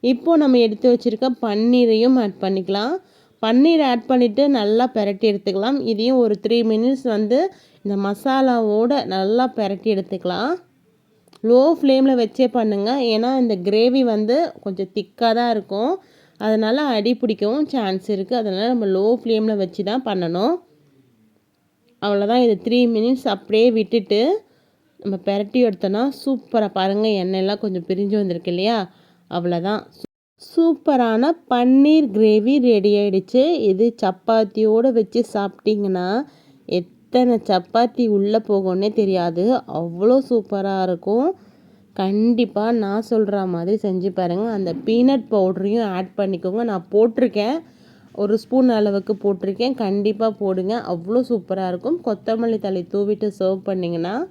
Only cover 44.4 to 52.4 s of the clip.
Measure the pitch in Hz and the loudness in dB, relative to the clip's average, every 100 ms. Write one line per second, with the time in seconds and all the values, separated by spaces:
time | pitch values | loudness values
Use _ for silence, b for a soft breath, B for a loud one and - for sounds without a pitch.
44.4 | 226 214 185 165 - 233 247 277 214 214 | -4 -4 -4 -6 -2 2 4 2 0 0
45.4 | 185 180 196 226 220 185 185 - 196 185 | 0 0 -2 -2 -2 -4 -8 -4 -4 -4
46.4 | 180 202 233 190 170 208 226 226 247 208 | -4 -4 -4 -6 -2 2 2 2 0 0
47.4 | 208 311 B B B B B - 202 214 | -2 -4 B B B B B -6 -2 -2
48.4 | - 254 262 226 208 196 196 202 202 196 | 0 2 2 2 0 -2 -4 -4 -2 -2
49.4 | 190 190 240 262 208 202 202 208 220 208 | -4 -4 -4 -2 -4 -2 -2 0 -2 -2
50.4 | 202 185 185 233 - 175 170 233 247 240 | -4 -2 -2 -4 -6 -8 -2 -2 0 -4
51.4 | 175 190 185 180 226 339 254 208 - 220 | -4 -6 -4 -6 -4 -4 -4 -6 -4 -4